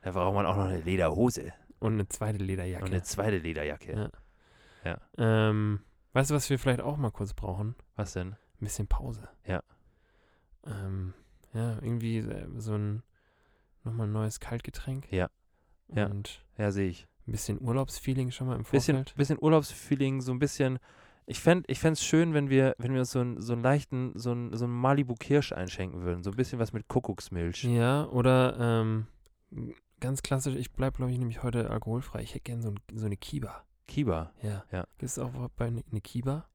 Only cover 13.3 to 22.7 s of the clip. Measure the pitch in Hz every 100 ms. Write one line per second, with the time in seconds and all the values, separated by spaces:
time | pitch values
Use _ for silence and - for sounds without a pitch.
13.3 | _ _ _ _ _ - 113 107 107 107
14.3 | - - 117 - - - 131 135 92 90
15.3 | _ _ _ _ _ _ - 101 101 104
16.3 | - - - 104 98 98 85 - _ -
17.3 | 110 - 101 127 123 135 - - 131 127
18.3 | 123 127 120 - 139 127 135 131 - 143
19.3 | 156 151 156 147 - - 135 139 135 127
20.3 | 127 139 - 131 131 - - - _ -
21.3 | - - 180 - 131 160 156 - 156 170
22.3 | 151 143 135 131